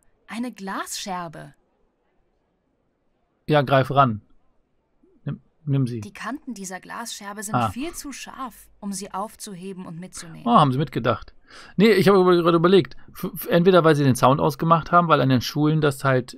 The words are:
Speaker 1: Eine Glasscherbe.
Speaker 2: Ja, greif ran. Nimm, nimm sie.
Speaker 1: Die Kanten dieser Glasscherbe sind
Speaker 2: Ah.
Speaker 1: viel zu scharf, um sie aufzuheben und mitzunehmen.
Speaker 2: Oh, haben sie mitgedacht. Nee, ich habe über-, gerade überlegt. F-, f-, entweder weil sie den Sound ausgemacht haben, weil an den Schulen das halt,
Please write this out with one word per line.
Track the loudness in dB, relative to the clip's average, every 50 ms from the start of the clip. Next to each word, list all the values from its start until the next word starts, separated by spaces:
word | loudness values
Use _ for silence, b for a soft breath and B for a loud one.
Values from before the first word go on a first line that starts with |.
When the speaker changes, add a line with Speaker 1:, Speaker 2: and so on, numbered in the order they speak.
| _ _ _ _ _
Speaker 1:
Eine | -14 -10 -8 -8 -8
Glasscherbe. | -10 -12 -12 -10 -8 -8 -8 -10 -10 -10 -8 -8 -8 -8 -8 -10 -14 -16 -18 -20 -20 _ _ _ _ _ _ _ _ _ _ _ _ _ _ _ _ _ _ _ _ _ _ _ _ _ _ _ _ _ _ _ _ _ _ _ _ _ _
Speaker 2:
Ja, | 0 0 0
greif | 2 2 2 2 2 2
ran. | 2 2 2 2 0 -6 -12 _ _ _ _ _ _ _ _ _ _ _ _ _ _ _ _ _ _ _ -14
Nimm, | -14 -14 -14 _ _ _ _ -6
nimm | -2 0 0 0
sie. | -2 -4 -8
Speaker 1:
Die | -12 -14 -14
Kanten | -12 -12 -10 -10 -12 -12 -14 -14
dieser | -14 -12 -14 -14 -14
Glasscherbe | -14 -14 -14 -14 -12 -12 -14 -14 -14 -14 -12 -12 -10
sind | -6 -4
Speaker 2:
Ah. | -2 -2 -4
Speaker 1:
viel | -4 -6 -10 -10 -10
zu | -12 -14 -14 -14
scharf, | -16 -16 -16 -16 -14 -14 -14 -16 -18 -20 _ _ -14
um | -12 -10 -10
sie | -10 -12 -12 -10
aufzuheben | -10 -10 -10 -12 -16 -18 -16 -16 -14 -14 -14 -14 -14 -14
und | -16 -14 -16
mitzunehmen. | -16 -16 -16 -18 -18 -18 -14 -8 -2
Speaker 2:
Oh, | 4 4
haben | 6 6 4
sie | 2 -2
mitgedacht. | -4 -4 -4 -4 -2 -2 -4 -4 -6 -18 -20 -20 B B B B B B B
Nee, | B 4 4
ich | 6 6 4
habe | 4 6 6
über-, | 6 6 4
gerade | 4 4 2 2
überlegt. | 2 4 4 4 4 4 2 -6 b b b
F-, | b -12 -12 -10 -10
f-, | -10 -4
entweder | 0 0 2 4 6 6 6 6
weil | 6 4
sie | 4 4
den | 2 2
Sound | 4 4 4 4 4
ausgemacht | 2 -2 -2 0 2 2 2 2 2 2
haben, | 2 2 4
weil | 4 2 2
an | 4 2
den | 2 0
Schulen | 0 -2 -2 0 0 2 2 2
das | 0 0 -2 0 -2
halt, | 0 0 0 -2 -6 -12